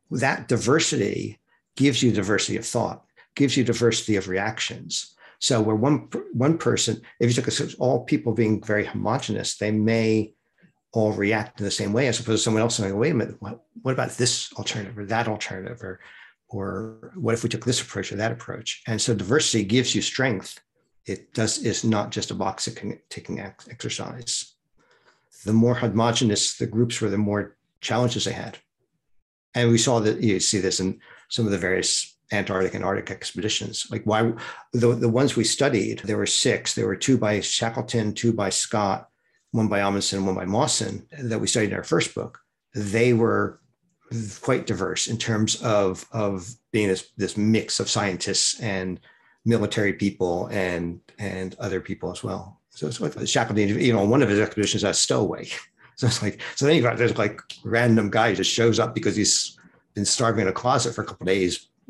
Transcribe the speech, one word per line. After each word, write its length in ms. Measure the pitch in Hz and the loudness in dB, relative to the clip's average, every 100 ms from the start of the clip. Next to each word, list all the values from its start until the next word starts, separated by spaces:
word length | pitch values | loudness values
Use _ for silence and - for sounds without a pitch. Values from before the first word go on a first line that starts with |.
| - | -10
that 380 | - 135 143 123 | -2 -2 -2 -2
diversity 880 | 113 98 151 - 143 101 - 107 107 _ _ _ - | 0 2 2 2 0 0 -2 -6 -12 _ _ _ 0
gives 260 | 139 123 | 2 4
you 80 | 127 | 4
diversity 440 | 104 98 101 - 98 | 2 2 0 0 -4
of 80 | - | -4
thought, 380 | 120 95 92 _ _ _ - | -2 -2 -6 _ _ _ 0
gives 200 | 139 139 | 2 4
you 80 | |
diversity 520 | 120 113 120 113 - 104 | 2 2 2 2 2 0
of 120 | 95 | 0
reactions. 840 | 95 104 113 - 95 - - - _ - - | -2 -4 -4 -6 -8 -8 -8 -8 _ -20 -6
So 200 | - 120 | 0 2
where 140 | 107 110 | 2 2
one 320 | 131 139 - | 2 2 -2
per-, 160 | - 403 | -10 -6
one 260 | 190 135 165 | 0 2 2
person, 420 | - - - 131 - - | 2 0 0 -4 -8 0
if 80 | 120 | 2
you 120 | 127 | 2
took 60 | - | 0
a, 280 | - 143 - | -2 -4 -2
all 260 | 131 131 | 0 0
people 280 | - 143 117 | 0 -2 0
being 300 | 113 110 107 | 2 2 2
very 220 | - 104 | 0 0
homogenous, 720 | 98 101 101 127 - 107 101 - | 0 -2 -2 -2 -2 -4 -4 -4
they 120 | 104 | -2
may 640 | 107 107 113 113 110 107 _ _ _ _ _ _ | 2 2 2 4 2 0 _ _ _ _ _ _
all 200 | 113 107 | 0 0
react 480 | 104 101 110 - - | 2 0 0 -2 -6
in 40 | |
the 60 | 101 | -4
same 220 | - 101 | -2 -2
way, 160 | 110 135 | 0 2
as 100 | 110 | 0
opposed 220 | 117 110 | 0 0
to 40 | |
someone 180 | - 110 | 2 2
else 140 | 117 117 | 2 0
saying, 200 | 98 98 | -2 0
"Wait 140 | 139 | 0
a 20 | |
minute, 220 | 127 - - | 0 -2 -6
what, 220 | 104 113 _ - | -14 -14 _ -8
what 100 | 131 | -4
about 180 | 127 117 | -2 -2
this 380 | - 120 - - | 0 0 0 -4
alternative 440 | - - - 98 104 | -8 -6 -6 -8 -10
or 60 | |
that 240 | 101 113 117 | -4 -2 0
alternative? 520 | 104 - 95 92 - | -2 -6 -8 -10 -12
Or, 180 | 95 92 - - - _ _ | -12 -14 -18 -20 -20 _ _
or 640 | 98 98 95 110 110 113 | -6 -6 -6 -8 -12 -16
what 200 | 185 117 | -4 0
if 80 | 113 | 0
we 80 | - | 0
took 160 | - 123 | -2 0
this 140 | 123 | -2
approach 280 | - 98 95 | -2 -6 -6
or 60 | 101 | -2
that 160 | 113 | -2
approach?" 500 | 120 - 98 110 - - | -4 -8 -10 -8 -8 -4
And 140 | 107 | -2
so 140 | - | 0
diversity 500 | 101 92 143 - 117 | 0 2 2 4 2
gives 300 | 98 123 123 | 2 2 2
you 60 | 104 | 0
strength. 560 | - - 131 98 - - - _ _ _ - | -2 0 0 -2 -6 -16 -20 _ _ _ -10
It 260 | 95 - | -10 -6
does, 300 | - 110 - | -2 -2 0
it's 200 | 113 98 | -2 0
not 260 | 113 107 104 | 2 0 0
just 200 | - - | -4 -6
a 40 | |
box 300 | - 95 - | -4 -4 -4
ticking, 340 | - - 104 - - | -6 -6 -8 -10 -14
ticking 280 | - - - | -14 -10 -10
ex-, 280 | 98 - - | -10 -16 -20
exercise. 840 | 120 - - - 123 120 - - _ _ _ _ _ _ _ _ - | -12 -8 -8 -8 -10 -8 -8 -8 _ _ _ _ _ _ _ _ -10
The 80 | 101 | 0
more 220 | 110 117 | 4 6
homogenous 800 | 123 117 101 117 117 120 104 - - | 4 0 2 2 2 2 2 0 -2
the 80 | 117 | -2
groups 340 | 110 120 - | 0 0 0
were, 80 | 110 | -2
the 60 | 101 | 0
more 380 | 104 104 98 - _ _ | 0 0 -4 -10 _ _
challenges 440 | - 113 123 110 | -4 0 0 0
they 80 | - | -4
had. 260 | - - - _ _ _ _ _ _ _ _ _ | -6 -10 -14 _ _ _ _ _ _ _ _ _
And 160 | 123 120 | 2 4
we 80 | 117 | 6
saw 220 | 135 117 | 6 4
that, 200 | 107 - | 2 2
you 200 | 113 92 | 2 2
see 180 | - 104 | 2 0
this 220 | 92 - | 0 0
in 200 | 95 - - - - | -2 -4 -10 -20 -8
some 160 | - 110 | -2 0
of 60 | |
the 60 | 98 | 0
various 580 | 92 92 - - - - - | 0 0 0 -2 -4 -12 -4
Antarctic 440 | 104 95 95 92 | -2 0 0 0
and 100 | 98 | -2
Arctic 260 | 92 101 101 | -2 -2 -4
expeditions. 760 | 98 - - 104 - 107 113 - | -10 -10 -6 -2 -2 -4 -8 -8
Like, 140 | 107 | -4
why, 280 | 104 107 113 113 - - - | 0 2 2 0 -8 -14 -6
the, 140 | 123 117 | 2 4
the 140 | 117 120 | 4 4
ones 260 | 113 139 - | 4 4 2
we 80 | |
studied, 560 | 110 - 139 120 - - | 0 2 2 2 0 -4
there 180 | 98 104 | -4 -2
were 80 | 101 | 0
six. 480 | - 127 101 - | 2 2 0 -2
There 120 | - 104 | -2 -2
were 100 | 95 | 0
two 200 | - 127 | 2 2
by 240 | 107 104 | 2 0
Shackleton, 720 | - - 117 123 123 120 104 | 0 -2 -2 -4 -2 -2 -2
two 220 | - 117 | 0 0
by 160 | 110 98 | 2 0
Scott, 580 | - - 110 101 95 - _ _ _ _ | -2 -2 0 0 -2 -6 _ _ _ _
one 160 | 113 107 | 0 2
by 120 | 101 | 2
Amundsen, 460 | 98 98 - 98 95 | 2 0 0 -2 -2
one 80 | |
by 100 | 92 | -2
Mawson 600 | 90 104 147 - 101 101 - 147 | -2 0 0 0 -4 -8 -12 -10
that 160 | 123 110 | -6 -4
we 60 | 107 | 0
studied 240 | 117 104 | 0 0
in 60 | 98 | -2
our 80 | |
first 300 | - 85 - | -2 0 0
book. 260 | - 98 - _ _ _ | -4 -10 -12 _ _ _
They 400 | - 101 107 123 | -6 -2 2 4
were 460 | 117 113 104 101 - _ _ _ _ - 117 107 - | 4 4 2 -2 -6 _ _ _ _ -10 -8 -8 -6
quite 240 | - 131 - | -2 -2 -2
diverse 400 | 92 87 92 - | -2 -2 -2 -2
in 100 | 110 | -2
terms 460 | - 107 107 - | -2 2 2 2
of, 420 | 123 104 98 92 - | 2 2 2 0 -6
of 420 | 113 104 95 90 - _ | -4 -2 -2 -8 -14 _
being 180 | 113 101 | 0 2
this, 200 | 92 - - | 2 -2 -4
this 220 | 95 - | -2 2
mix 420 | 107 110 - - | 4 4 2 -2
of 80 | 104 | 0
scientists 720 | 110 101 90 - 95 - - | 0 0 -2 -2 0 0 -2
and 400 | 117 95 92 87 - _ _ _ 117 | -4 -4 -4 -6 -12 _ _ _ 0
military 480 | 113 104 - 101 | 2 2 0 0
people 520 | 95 98 95 90 87 87 | 0 -2 0 -2 -2 -4
and, 520 | 101 92 87 85 87 - - | -4 -2 -2 -4 -8 -14 -10
and 380 | 101 92 92 - | -8 -6 -8 -8
other 220 | 101 92 | -6 -4
people 300 | - 95 85 | -6 -8 -8
as 100 | 87 | -8
well. 380 | - 95 92 - _ | -8 -8 -10 -20 _
So 160 | - 147 | -10 -8
it's 140 | 123 | -6
like 140 | 95 - - | -6 -6 -2
Shackleton, 540 | 131 117 104 101 107 | 0 0 2 2 2
you 140 | 127 | 4
know, 100 | 110 | 4
one 180 | 101 135 | 4 4
of 60 | 113 | 4
his 100 | 101 | 4
expeditions, 440 | 107 - 98 110 | 2 0 0 0
a 80 | 101 | 0
stowaway. 560 | 87 - 127 98 - - | 0 2 2 0 -2 -8
<laughs> 60 | - - _ - - | -12 -14 _ -20 -2
So 80 | 120 | 0
it's 160 | - | 0
like, 180 | 104 - - | -2 -4 -8
so 100 | - | 0
then 120 | 139 160 | 4 4
you 60 | |
got 140 | 120 113 | 4 2
this, 220 | 120 117 | 2 2
like, 220 | 104 - - - | -2 -4 -14 -14
random 440 | 104 117 120 113 101 | -2 2 6 6 4
guy 240 | 110 113 | 2 2
just 200 | 92 92 | 2 0
shows 260 | - 117 107 | 4 4 4
up 160 | 113 | 2
because 220 | 113 107 104 | 0 0 2
he's 420 | 101 - - - - _ _ | 2 2 -2 -10 -20 _ _
been 100 | - | -4
starving 380 | 101 - 117 110 | -2 2 2 2
in 40 | 95 | 0
a 60 | |
closet 420 | 95 123 135 120 | 0 2 2 2
for 80 | 113 | -2
a 20 | |
couple 200 | - - | -8 -4
of 20 | 87 | 0
days. 400 | 98 90 - - _ - | 2 2 -2 -10 _ -10